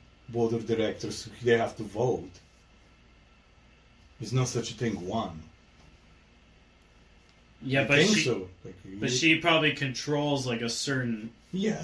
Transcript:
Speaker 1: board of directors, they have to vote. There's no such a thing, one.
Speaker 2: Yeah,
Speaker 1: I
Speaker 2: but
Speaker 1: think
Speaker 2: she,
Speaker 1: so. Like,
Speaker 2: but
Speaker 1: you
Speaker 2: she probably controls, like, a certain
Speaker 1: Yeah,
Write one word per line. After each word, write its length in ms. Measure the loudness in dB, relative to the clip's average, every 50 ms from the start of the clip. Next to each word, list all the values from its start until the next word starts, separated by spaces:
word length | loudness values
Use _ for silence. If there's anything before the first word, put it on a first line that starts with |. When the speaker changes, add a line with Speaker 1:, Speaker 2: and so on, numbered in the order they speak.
| -20 -20 -20 _ -20 -6
Speaker 1:
board 240 | -2 0 2 2 0
of 140 | -2 0
directors, 600 | 0 0 2 2 0 -2 -4 -6 -8 -8 -8 -10 -14 -14 -2 2
they 140 | 4 4
have 180 | 4 4 0 -2 -8
to 40 | -10
vote. 460 | -8 -2 -2 0 0 0 -2 -4 -10 -16 -20 -20 _ _ _ -20 -20 -20 -20 -20 -20 -20 _ _ -20 -20 -20 -20 _ _ _ _ _ _ -20 _ -20 -20 _ _ _ -20 _ -20 -20 -14 -12
There's 120 | -8 -2 0
no 100 | 0 0
such 260 | 2 0 -4 -4 -4
a 40 | -6
thing, 200 | -4 -2 -2 -2 -2 -4 -4
one. 340 | -4 -4 -4 -4 -8 -12 -16 -18 -20 _ _ -20 _ -20 -20 -20 -20 -20 -20 -20 -20 -20 -20 _ _ -20 -20 -20 -20 -20 -20 _ _ _ _ _ _ -20 -20 -20 -20 -20 _ -20 _ -20 -20 -20 -20 -12 -6
Speaker 2:
Yeah, 200 | 0 0 0 2
Speaker 1:
I 20 |
Speaker 2:
but 120 | 4 6 6
Speaker 1:
think 180 | 6 6 6
Speaker 2:
she, 80 | 4 4
Speaker 1:
so. 240 | 2 0 0 -2 -10 -14 -16 -16
Like, 100 | -16 -16 -16 -16 -14 -10 -4
Speaker 2:
but 100 | -2 -2
Speaker 1:
you 60 | 0
Speaker 2:
she 220 | 2 4 4 4 4
probably 340 | 4 4 4 4 4 2 0
controls, 720 | 0 -4 -4 -4 -6 -4 -2 0 0 2 2 0 0 0
like, 140 | -2 -2 -2
a 80 | -2 -4
certain 600 | -4 -4 -2 -2 -2 0 0 -2 -2 -4 -6 -12 -14 -16 -16 -8 -4
Speaker 1:
Yeah, 300 | -2 0 0 0 -2